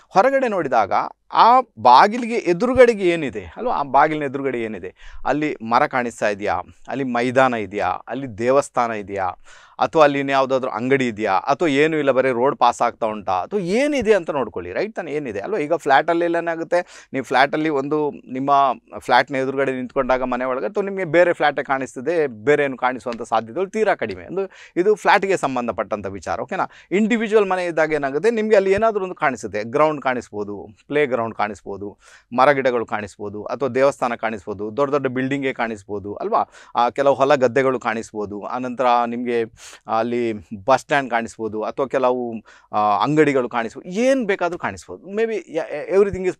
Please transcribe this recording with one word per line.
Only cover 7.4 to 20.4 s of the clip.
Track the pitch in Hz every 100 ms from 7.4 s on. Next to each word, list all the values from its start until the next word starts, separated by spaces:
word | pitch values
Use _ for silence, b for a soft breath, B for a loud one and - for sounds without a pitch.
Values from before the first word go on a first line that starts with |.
| 131
ಇದೆಯಾ, | 117 98 101 90
ಅಲ್ಲಿ | 95 - 123 139 98
ದೇವಸ್ಥಾನ | 120 139 - - 117
ಇದೆಯಾ, | 110 98 98 92 - - B B B
ಅಥವಾ | 127 165
ಅಲ್ಲಿ | 147 139
ಇನ್ಯಾವುದಾದ್ರೂ | 139 135 131 131 127
ಅಂಗಡಿ | 107 127 139 123
ಇದೆಯಾ, | 104 107 92 117
ಅಥವಾ | 139 170
ಏನೂ | 139 156 156
ಇಲ್ಲ, | 139
ಬರೀ | 127 131
ರೋಡ್ | 117 135 120
ಪಾಸ್ | 123 -
ಆಗ್ತಾ | 120 - 110
ಉಂಟಾ, | 107 98 92 90
ಅಥವಾ | 208
ಏನಿದೆ | 170 220 294 285 214
ಅಂತ | 202 165
ನೋಡ್ಕೊಳ್ಳಿ, | 147 107 92 87
ರೈಟ್ | 107 208 220
ತಾನೆ? | 170
ಏನಿದೆ | 147 135 98
ಅಲ್ವಾ? | 131 202
ಈಗ | 147
ಫ್ಲ್ಯಾಟಲ್ಲಿ | 165 147 135 160 170 170
ಏನಾಗುತ್ತೆ, | 170 170 165 160 175 175 - -
ನೀವು | 135 127
ಫ್ಲ್ಯಾಟಲ್ಲಿ | 127 143 156 156
ಒಂದು | 143 139 151 147 120 -
ನಿಮ್ಮ | 131 139 139 135 117 _ 95
ಫ್ಲ್ಯಾಟ್ನ | - 127 131 135
ಎದುರುಗಡೆ | 131 135 139
ನಿಂತ್ಕೊಂಡಾಗ | 131 123 143 127 127
ಮನೆ | 127 123